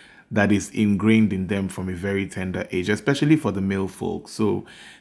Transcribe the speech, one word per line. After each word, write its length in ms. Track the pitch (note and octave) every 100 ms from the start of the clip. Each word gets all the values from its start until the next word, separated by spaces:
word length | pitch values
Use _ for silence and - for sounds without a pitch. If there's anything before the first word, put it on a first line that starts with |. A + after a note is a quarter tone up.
| - - -
that 220 | G#2+ G2+
is 180 | G2+ -
ingrained 600 | - G#2 G2 G#2+ A2 G#2+
in 140 | F#2 F#2
them 200 | G2 F#2+
from 220 | - F#2
a 40 |
very 340 | F2+ G2 G2 G2
tender 400 | G2 F#2 F#2 -
age, 180 | F#2 F#2
especially 460 | G#2+ - C#3 D3 D#3
for 160 | G#2+
the 100 | F#2+
male 260 | F#2+ G2 F#2+
folk. 400 | - F2+ E2+ -
So 380 | - G#2+ G2+ - - - -